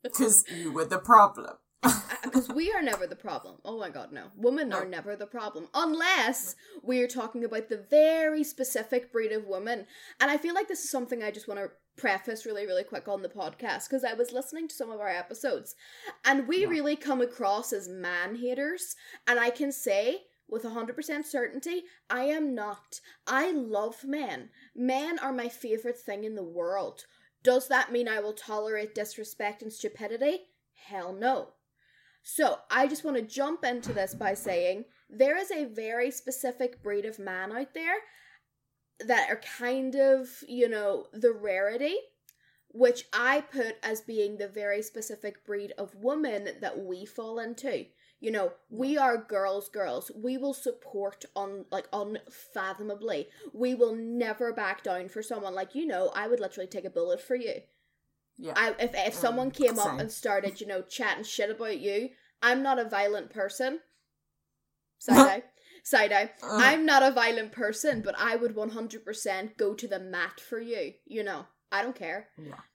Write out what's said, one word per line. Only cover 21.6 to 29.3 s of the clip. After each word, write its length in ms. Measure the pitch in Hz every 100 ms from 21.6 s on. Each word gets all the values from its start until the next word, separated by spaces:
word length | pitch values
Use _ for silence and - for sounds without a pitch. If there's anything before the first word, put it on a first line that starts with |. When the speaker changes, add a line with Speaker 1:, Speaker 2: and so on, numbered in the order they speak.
| 339 359 359 - _
Speaker 2:
I 160 | 247 269
am 280 | 311 302
not. 460 | 240 208 202 _ - - - -
I 240 | 254 349
love 540 | 311 233 208 220 226
men. 480 | 269 294 240 131 - - - -
Men 420 | 247 262 302 330
are 140 | 269
my 160 | 254 240
favourite 500 | - 233 220 240 240
thing 240 | - 202
in 140 | 220 214
the 80 |
world. 640 | 170 170 175 196 175 - - _ _ _
Does 240 | - 254 -
that 240 | 262 247
mean 160 | 240 240
I 140 | 220
will 140 | 208
tolerate 600 | 214 - 214 214 214 214
disrespect 680 | 214 214 - 214